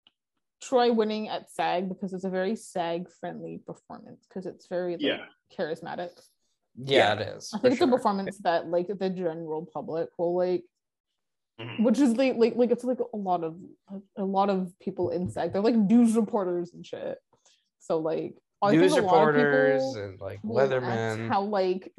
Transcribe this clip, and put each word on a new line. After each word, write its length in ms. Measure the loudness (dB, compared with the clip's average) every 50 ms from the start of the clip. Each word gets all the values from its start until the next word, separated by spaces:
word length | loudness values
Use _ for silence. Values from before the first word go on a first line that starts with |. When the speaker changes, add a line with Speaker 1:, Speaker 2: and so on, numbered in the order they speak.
| _ _ _ _ _ _ _ _ _ _ _ -18
Speaker 1:
Troy 300 | -4 0 2 2 4 4
winning 380 | 4 2 0 0 -2 -4 -6 -6
at 200 | -8 -8 -10 -10
sag 360 | -6 -4 -2 -2 0 -2 -2
because 260 | -4 -6 -8 -8 -8 -8
it's 100 | -6 -6
a 60 | -4
very 260 | -4 -2 -2 -2 -4
sag-friendly 1040 | -6 -8 -8 -6 -6 -4 -4 -4 -6 -8 -10 _ _ -12 -12 -10 -10 -12 -12 -12 -14 -14
performance, 600 | -16 -18 -16 _ -20 -20 -18 -18 -20 -20 -20 _
'cause 180 | _ -14 -12 -10
it's 200 | -12 -12 -14 _
very, 260 | -8 -6 -4 -4 -4 -4
like, 80 | -2
Speaker 2:
Yeah. 240 | -2 -2 -2 -4 -8 -14 _ _ _ _ _
Speaker 1:
charismatic. 560 | -6 -6 -6 -6 -8 -10 -10 -10 -10 -10 -12 -14 -20 -20 _ _ _ _ _ _ _ _ _ -16
Speaker 3:
Yeah, 380 | -10 -2 2 4 4 6 4 2
Speaker 4:
Yeah. 60 | -2
Speaker 3:
it 160 | -4 -8 -10
is, 140 | -12 -12 -10 -4
Speaker 1:
I 40 |
Speaker 3:
for 40 | 0 2
Speaker 1:
think 100 | 2 2
it's 80 | 2
a 40 | 2
Speaker 3:
sure. 100 | 2 2
Speaker 1:
performance 400 | 2 2 0 0 -2 -4 -8 -8 -4
that, 280 | -2 0 0 0 0
like, 200 | 0 -2 -2 -2
the 220 | -2 -4 -4 -4 -4
general 560 | -2 -2 -4 -4 -4 -6 -8 -8 -8 -8 -8
public 420 | -8 -10 -10 -8 -6 -4 -4 -6 -6 _
will 180 | -4 -2 0 0
like, 300 | 0 0 0 0 -2 -4 _ _ _ _ _ _ _ _ _ _ _ _ _ _ _ _ _ _ -14
Speaker 2:
Mm-hmm. 240 | -12 -6 -2 2 2
Speaker 1:
which 160 | 2 4 4
is, 180 | 4 2 4
like, 180 | 2 2 2 2
like, 200 | 2 2 2 2
like, 160 | 2 2 2
it's, 120 | 0 -2 -2
like, 140 | -4 -4 -4
a 160 | -4 -6 -6
lot 260 | -6 -2 -2 -2 -2 -2
of, 180 | -6 -8 -12 -18 -20 -20 _ _ -16 -16 -16 -16 _ -8
a 60 | -6 -4
lot 240 | 0 2 2 2 2
of 240 | 2 0 -2 -4 -8 _
people 320 | -10 -8 -4 -2 -2 -2
in 180 | -2 -2 -4 -4
sag. 240 | -4 -4 -4 -2 -2
They're, 80 | 0
like, 140 | 2 2 4
news 400 | 4 4 6 6 6 6 6 4
reporters 560 | 2 2 0 0 -2 -2 -2 -2 -4 -4 -8 -10
and 100 | -18 -16
shit. 360 | -14 -12 -10 -8 -8 -10 -10 _ _ _ _ _ _ _ _ _ _ _ _
So, 200 | -4 -2 -2 -2
like, 360 | 0 -2 -4 -4 -6 -8 -10 _ _ _ _ 0
I 120 | 2 4
Speaker 3:
News 220 | 6 8 6 6 6
Speaker 1:
think 100 | 4 4
a 20 |
lot 240 | 6 6 6 6 6
of 60 | 6
Speaker 3:
reporters 480 | 6 4 4 4 4 4 4 4 2 0
Speaker 1:
people 120 | -2 -4 -6 -8
Speaker 3:
and, 160 | -10 -10 -10
like, 200 | -12 -12 -10 -10 -6
Speaker 1:
will 160 | -2 2 2
ask 120 | 2 2
Speaker 3:
weathermen. 560 | 2 0 -2 -2 -2 -2 -2 -2 -4 -4 -2
Speaker 1:
how, 160 | -2 -2 -2 -2
like, 500 | 0 0 0 0 0 -2 -4 -6 -12 -10